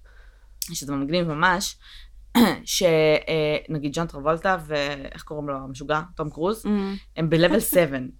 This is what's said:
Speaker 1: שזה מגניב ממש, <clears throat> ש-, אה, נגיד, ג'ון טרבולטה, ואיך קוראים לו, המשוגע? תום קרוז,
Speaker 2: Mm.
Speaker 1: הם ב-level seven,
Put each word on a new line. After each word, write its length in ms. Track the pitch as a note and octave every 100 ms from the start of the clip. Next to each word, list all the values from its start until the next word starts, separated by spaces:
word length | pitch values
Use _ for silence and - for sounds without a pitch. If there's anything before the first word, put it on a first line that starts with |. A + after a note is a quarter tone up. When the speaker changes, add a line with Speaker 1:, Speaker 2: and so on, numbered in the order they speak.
| - - - - - - -
Speaker 1:
שזה 200 | E3 C3+
מגניב 360 | C#3 C#3 F3 E3+
ממש, 480 | D3+ F3+ F3+ - - - - - - - -
<clears throat> 280 | A3 G#2+
ש-, 180 | - -
אה, 760 | F3+ D#3+ D#3 D3+ - D#3+ D3+ D3+ -
נגיד, 220 | D3+ C#3+
ג'ון 120 | D#3 E3
טרבולטה, 500 | D3 C#3+ E3 F#3+ F#3 D3+
ואיך 560 | D3+ C#3+ C#3+ C3+ -
קוראים 260 | - D3+ D3
לו, 60 |
המשוגע? 460 | C3+ C3+ C3 D3 D#3 D#3+ -
תום 140 | D3+
קרוז, 340 | D3 F3 A3 -
Speaker 2:
Mm. 20 | G#3 G3 G3 - -
Speaker 1:
הם 140 | D#3+
ב-level 440 | D#3+ F3 - -
seven, 280 | F3+ D#3 C3+ B2+